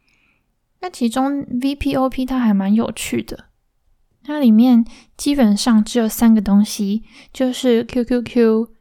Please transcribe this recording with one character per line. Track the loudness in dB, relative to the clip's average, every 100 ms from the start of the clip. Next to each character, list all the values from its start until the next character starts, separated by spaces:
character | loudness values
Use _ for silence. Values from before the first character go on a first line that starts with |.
| _ _ _ _ _ _ _ _
那 | -14
其 | -6 -4
中 | -2 -4 -4 -6 -4
V | -4
P | -4 -4
O | -2 -2
P | -4
它 | -6 -2
还 | 0
蛮 | 0 2
有 | 0 -2
趣 | -6 -6 -6
的， | -6 -14 _ _ _ _ _ _ _ _
它 | -10 0
里 | 4
面 | 6 6 4 2 -6 _ -8
基 | -4
本 | 2 2
上 | 2 2 2
只 | 2 -2
有 | -2
三 | 0 4
个 | 4
东 | 4 2
西， | 2 -2 -4 -6 -8 -20 -20
就 | -6 -4
是 | -2 0 0
Q | 0 -4
Q | -2 -4
Q， | -2 0 2 2 -2 _